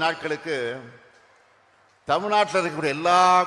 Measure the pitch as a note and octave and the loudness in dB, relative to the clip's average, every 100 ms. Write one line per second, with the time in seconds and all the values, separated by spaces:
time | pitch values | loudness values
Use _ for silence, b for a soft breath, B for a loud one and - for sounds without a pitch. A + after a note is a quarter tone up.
0 | D#3+ D#3+ E3 D3+ E3 C#3+ A#2+ B2+ A#2+ B2 | -2 -4 -6 -8 -6 -6 -6 -8 -14 -20
1 | _ _ _ _ _ _ _ _ _ _ | _ _ _ _ _ _ _ _ _ _
2 | - D3+ G#3 G#3 G#3 F#3+ E3+ D3+ D3+ C#3+ | -4 -2 0 0 0 0 -4 -4 -4 -2
3 | E3+ F3+ F#3 F3+ | 2 4 6 4